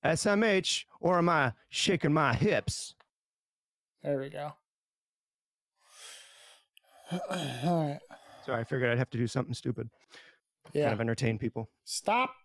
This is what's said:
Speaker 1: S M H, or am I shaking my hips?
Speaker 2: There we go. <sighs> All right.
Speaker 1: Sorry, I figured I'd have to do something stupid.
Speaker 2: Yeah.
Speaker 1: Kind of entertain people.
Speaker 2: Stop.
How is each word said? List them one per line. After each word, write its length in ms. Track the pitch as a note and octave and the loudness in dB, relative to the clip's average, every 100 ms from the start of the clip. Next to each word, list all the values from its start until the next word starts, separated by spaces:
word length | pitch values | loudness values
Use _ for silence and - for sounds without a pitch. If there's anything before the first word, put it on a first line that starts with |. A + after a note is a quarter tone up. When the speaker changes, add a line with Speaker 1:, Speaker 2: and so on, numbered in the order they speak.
Speaker 1:
S 240 | D3 D#3+ G#3+ | 2 2 2
M 180 | G3+ | 4
H, 420 | A3 F#3+ E3+ - - - | 4 2 2 -4 -6 -2
or 180 | E3 F3+ | 2 4
am 100 | E3+ | 4
I 240 | E3 C3 - _ | 4 2 -2 _
shaking 440 | - - F3+ D#3+ | -4 0 2 2
my 200 | D#3 C#3+ | 2 4
hips? 600 | A#2+ G#3 C#3+ - - - - _ _ _ _ _ _ _ _ _ _ | 2 2 2 -2 -6 -10 -16 _ _ _ _ _ _ _ _ _ _
Speaker 2:
There 160 | D3 C#3+ | -4 -4
we 100 | C3+ | -4
go. 240 | C#3+ D3 - _ _ _ _ _ _ _ _ _ _ _ _ _ - - - - - - - _ _ _ - - | -10 -12 -12 _ _ _ _ _ _ _ _ _ _ _ _ _ -20 -20 -18 -20 -20 -20 -20 _ _ _ -20 -8
<sighs> 100 | F3 - | -8 -6
All 580 | F#3 D3+ B2 D3 E3+ D3+ | -6 -6 -2 0 2 0
right. 100 | C#3+ - - - - | -4 -12 -20 -20 -18
Speaker 1:
Sorry, 160 | - A#2+ | -6 -4
I 40 | |
figured 260 | A#2 C#3 B2 | -2 0 2
I'd 80 | A#2+ | 2
have 120 | B2+ | 0
to 80 | A#2 | 0
do 80 | A#2 | -2
something 280 | C3+ C#3+ | 0 -2
stupid. 360 | B2 - G#2+ A#2 _ _ - - _ _ _ - | -4 -4 -6 -8 _ _ -20 -20 _ _ _ -8
Speaker 2:
Yeah. 120 | C#3+ | -2
Speaker 1:
Kind 100 | D3 | 0
of 60 | A2 | 0
entertain 380 | A#2 A2+ A#2+ A2 | -2 0 0 0
people. 320 | A2+ A#2 A2+ _ | -2 -6 -10 _
Speaker 2:
Stop. 500 | - - - A3+ B3+ - | -10 -6 0 0 0 -4